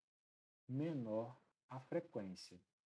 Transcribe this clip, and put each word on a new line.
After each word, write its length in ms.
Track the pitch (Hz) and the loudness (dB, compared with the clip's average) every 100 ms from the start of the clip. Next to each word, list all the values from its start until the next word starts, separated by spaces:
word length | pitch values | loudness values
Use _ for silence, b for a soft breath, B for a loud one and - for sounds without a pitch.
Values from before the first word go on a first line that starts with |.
| _ _ _ _ _ _ - | _ _ _ _ _ _ -2
menor 720 | 131 165 147 113 107 120 - _ _ - | 2 2 2 2 2 0 -4 _ _ -10
a 100 | 127 | -8
frequência. 800 | - 170 - 117 98 92 - 90 - _ | 0 0 0 -2 -2 -4 -10 -14 -20 _